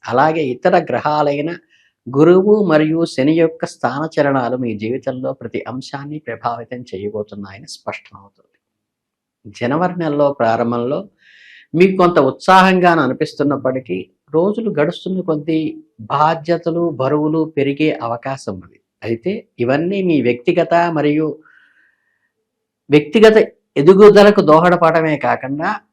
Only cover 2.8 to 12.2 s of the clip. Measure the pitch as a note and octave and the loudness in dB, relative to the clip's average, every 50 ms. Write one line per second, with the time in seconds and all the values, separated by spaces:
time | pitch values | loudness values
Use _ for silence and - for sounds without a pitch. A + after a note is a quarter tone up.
2.8 | D#3 D#3 D#3+ E3 E3+ E3 - - C3 C#3+ D#3+ E3 E3 E3 D#3+ - - - - _ | 2 2 0 -2 -4 -4 -4 -2 0 0 2 2 0 0 -2 -6 -12 -12 -10 _
3.8 | - A#2+ B2+ C#3 D#3 D#3 - - C#3+ C#3+ C#3 C3+ B2 A#2 B2+ B2+ C3 A#2 A2 G2+ | -6 -6 -4 -4 -8 -6 -4 -2 -2 0 0 -2 -2 -4 -4 -6 -6 -6 -6 -6
4.8 | G#2+ A2 B2 C3+ A#2 C3+ B2+ B2+ B2+ C3 C#3 _ B2+ A2+ - - - - A#2 C3 | -6 -6 -6 -6 -6 -8 -8 -6 -8 -8 -8 _ -12 -10 -10 -10 -10 -10 -12 -12
5.8 | C#3 - - C#3 C#3 D3 D3+ D3+ _ - A#2 A2+ - B2 A#2 A#2 A#2 _ B2+ B2 | -12 -12 -14 -14 -14 -12 -14 -14 _ -12 -14 -8 -8 -8 -8 -8 -12 _ -14 -16
6.8 | - - - F#2 G2+ G#2 G#2 G#2+ G#2 _ - G#2 G2 G2 G2 G2 - - - - | -14 -14 -12 -10 -10 -8 -8 -8 -10 _ -12 -16 -16 -16 -18 -20 -20 -20 -20 -16
7.8 | _ - G2 - _ - G2 G2 G2 G2+ _ _ _ _ _ _ _ _ _ _ | _ -14 -14 -14 _ -20 _ -20 -20 _ _ _ _ _ _ _ _ _ _ _
8.8 | _ _ _ _ _ _ _ _ _ _ _ _ _ G#2 G2+ - B2+ A#2+ C#3 D#3 | _ _ _ _ _ _ _ _ _ _ _ _ _ -20 -12 -8 -6 -4 -2 -2
9.8 | F3+ F3+ F3+ F3 E3 D#3 D3 D3 D3 C#3+ C#3+ _ A#2+ A2+ A2+ A#2 A#2+ A#2 A#2+ A#2+ | -2 -4 -4 -4 -4 -4 -2 0 0 -2 0 _ -2 -2 0 0 -2 -4 -4 -4
10.8 | A#2 B2 C#3+ F3 G3+ - _ _ _ _ _ _ _ - - - _ _ - D#3+ | -4 -6 -6 -8 -10 -14 _ _ _ _ _ _ _ -20 -20 -20 _ _ 0 2
11.8 | F3+ G3 F#3 F#3 F3+ F3 F3 E3+ | 2 2 4 4 2 4 4 4